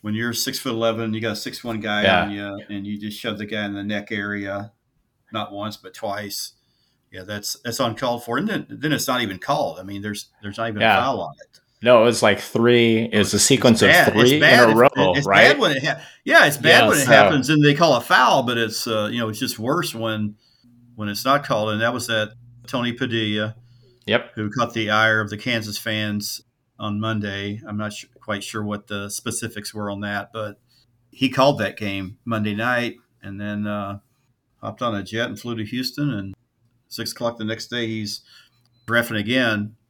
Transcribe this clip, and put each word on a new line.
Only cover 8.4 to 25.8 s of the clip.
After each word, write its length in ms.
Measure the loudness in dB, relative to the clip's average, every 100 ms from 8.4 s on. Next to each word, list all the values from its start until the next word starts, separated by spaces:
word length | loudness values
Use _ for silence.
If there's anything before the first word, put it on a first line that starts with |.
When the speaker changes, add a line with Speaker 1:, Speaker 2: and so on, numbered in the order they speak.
| -4
Speaker 1:
then, 180 | -6 -8
then 240 | -8 -4
it's 160 | -4 -2
not 140 | -4
even 160 | -4 -6
called. 400 | -4 -2 -2 -8
I 60 |
mean, 180 | -12 -10
there's, 240 | -8 -10 -12 _
there's 160 | -14 -8
not 100 | -6
even 140 | 2
Speaker 2:
Yeah. 160 | 4 4
Speaker 1:
a 20 |
foul 200 | 2 -2
on 120 | -6 -12
it. 200 | -20 _ _ _
Speaker 2:
No, 220 | 6 8
it 20 | 8
was, 160 | 4
like, 180 | 4 2
three. 680 | -2 2 4 6 6 2 2
It 60 | 2
was 140 | 2
a 40 | 2
Speaker 1:
It's 80 |
Speaker 2:
sequence 360 | 4 4 6 6
Speaker 1:
bad. 280 | 8 6 6
Speaker 2:
of 60 |
three 180 | 6 4
Speaker 1:
It's 80 | 6
bad 240 | 6 8
Speaker 2:
in 40 | 8
a 40 |
Speaker 1:
if, 60 | 8 6 6
Speaker 2:
row, 160 | 2
Speaker 1:
it's 120 | 2 4
Speaker 2:
right? 220 | 6 8
Speaker 1:
bad 60 | 6
when 140 | 2 0
it 80 |
ha-, 160 | -2 -6 -10 -12
yeah, 200 | 4 6 6
it's 100 | 4
bad 300 | 6 6 6
when 80 | 4
Speaker 3:
Yes. 80 |
Speaker 1:
it 20 | 6
Speaker 2:
So 60 |
Speaker 1:
happens 360 | 8 8 4 2
and 140 | 4
they 80 | 4
call 200 | 4 4 2
a 40 |
foul, 400 | 4 4 4 4
but 160 | 2 0
it's, 280 | -2 -4 -2
uh, 220 | -2 -2
you 80 | -2
know, 100 | -4
it's 80 | -4
just 200 | -6 -4
worse 360 | -2 -2 -2
when, 400 | -4 -4 -2 -4 -6 _ _ _ _ _ -10
when 120 | -8
it's 160 | -4
not 200 | 0 0 0
called. 240 | -2 -2
And 100 | 0
that 100 | -2
was 120 | -2 -4
that 240 | -2 -2 -8 -20 -20 -10
Tony 260 | -4 -4
Padilla, 640 | -4 -4 -2 -2 -2 -4 -8 _ _ _ _ -2
Speaker 2:
Yep. 260 | -2 -2
Speaker 1:
who 160 | -8 -6
caught 220 | -2 -4
the 160 | -4 -2
ire 300 | 2 2 2
of 100 | -2
the 60 | -6
Kansas 400 | -4 -4 -6
fans 640 | -10